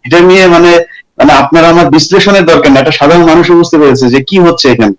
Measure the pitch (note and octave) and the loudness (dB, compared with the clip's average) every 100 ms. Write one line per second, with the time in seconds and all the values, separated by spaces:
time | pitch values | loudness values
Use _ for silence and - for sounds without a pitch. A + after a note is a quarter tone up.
0 | C3 E3+ F3+ F#3+ F#3 E3+ E3+ E3+ E3+ - | -2 0 2 2 2 2 2 0 -2 -16
1 | _ - C#3 C#3 D3 E3 E3 E3 E3 D#3 | _ -4 0 0 0 0 0 0 0 -2
2 | - F#3+ G3 G3 E3 D3+ C#3+ C3+ D#3 - | 0 -2 0 0 0 0 0 0 -2 -2
3 | C#3+ F3 E3 E3 E3+ E3+ D#3+ D#3 D3 B2 | 0 2 2 0 2 0 0 0 0 0
4 | B2+ C3+ C3+ F#3+ E3+ E3+ C#3 A#2+ G#2+ | -2 -2 -2 0 0 0 -2 -2 -2